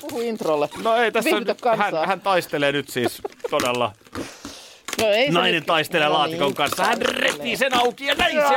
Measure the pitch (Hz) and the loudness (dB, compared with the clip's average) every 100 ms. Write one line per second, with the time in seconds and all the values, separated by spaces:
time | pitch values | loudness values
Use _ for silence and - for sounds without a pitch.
0 | 294 262 233 220 - 151 147 - 208 226 | -8 -6 -4 -4 0 0 0 -2 0 2
1 | 226 226 247 208 196 202 240 220 202 165 | 2 2 0 0 0 -2 0 0 0 0
2 | 160 190 196 185 165 156 143 143 139 - | -2 -2 0 0 0 0 0 0 -2 -2
3 | 120 - - - - 151 131 123 117 101 | -2 -4 -12 -10 -4 -2 0 0 -2 -4
4 | - - - - - - - - - - | -16 -12 -12 -14 -18 -18 -20 -20 -10 -2
5 | 220 208 277 175 180 170 - 165 151 175 | 2 2 2 2 2 0 2 0 2 2
6 | 151 156 147 165 143 135 147 - 190 233 | 2 2 0 0 0 0 -2 0 0 0
7 | - - 262 262 240 208 269 254 247 - | 0 0 -2 -2 -4 -2 0 2 2 0
8 | 277 285 349 311 285 | -2 0 0 2 2